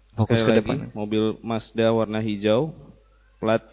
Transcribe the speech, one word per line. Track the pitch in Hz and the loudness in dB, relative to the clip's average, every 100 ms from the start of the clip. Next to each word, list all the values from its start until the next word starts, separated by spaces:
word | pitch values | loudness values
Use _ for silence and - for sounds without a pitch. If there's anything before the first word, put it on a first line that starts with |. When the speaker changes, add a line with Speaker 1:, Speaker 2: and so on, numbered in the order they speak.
| _ | _
Speaker 1:
fokus | - 107 117 | -2 0 2
Speaker 2:
Sekali | 113 | 4
Speaker 1:
ke | |
Speaker 2:
lagi, | 110 104 - | 2 0 -6
Speaker 1:
depan. | 117 | -8
Speaker 2:
mobil | 107 107 107 110 - | -8 -4 0 0 -4
Mazda | 113 113 - 113 113 | -6 -6 -6 0 2
warna | 113 104 110 | 2 0 -2
hijau, | 110 101 107 113 160 - - - _ _ _ - | -4 -2 2 2 0 -8 -20 -20 _ _ _ -6
plat | 110 113 - | 0 0 -2